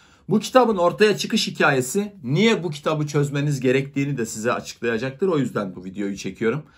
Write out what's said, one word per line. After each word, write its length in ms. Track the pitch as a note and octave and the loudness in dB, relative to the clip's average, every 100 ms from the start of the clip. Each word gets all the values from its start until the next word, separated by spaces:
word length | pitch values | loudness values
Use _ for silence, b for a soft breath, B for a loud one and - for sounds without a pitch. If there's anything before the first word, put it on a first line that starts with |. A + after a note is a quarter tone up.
| b b - | b b -2
Bu 100 | G3+ | 0
kitabın 380 | - B3+ A3+ F#3+ | 4 4 4 4
ortaya 400 | F3 - G#3+ - | 2 4 4 4
çıkış 300 | G3+ A3 - | 0 -2 -2
hikayesi, 680 | - D#3+ C3 B2+ G3+ G#3 - | 0 2 2 0 -2 -4 -6
niye 400 | B2+ D#3 A3+ F#3+ | -2 2 4 2
bu 80 | E3 | 0
kitabı 360 | D3 F3 D#3 D3 | -4 -2 -2 0
çözmeniz 520 | D3+ C#3+ D3 D3 C3+ | 0 0 0 -2 0
gerektiğini 580 | B2+ C3+ C#3 C#3+ C#3 B2+ | 2 2 0 -2 -2 -2
de 80 | A2 | -4
size 280 | A2 A#2 | -4 -2
açıklayacaktır. 720 | G#2 - - A#2 A2 C3 C3 F#3+ | -2 -6 -6 -4 -2 -4 -2 0
O 100 | D#3 | 0
yüzden 380 | A2+ A2+ G2 F2+ | 0 -2 -6 -8
bu 80 | |
videoyu 340 | F#2 F#2+ G2+ F#2+ | -10 -6 -6 -6
çekiyorum. 460 | F#2+ F2 A2+ D3+ b | -8 -4 -2 -2 b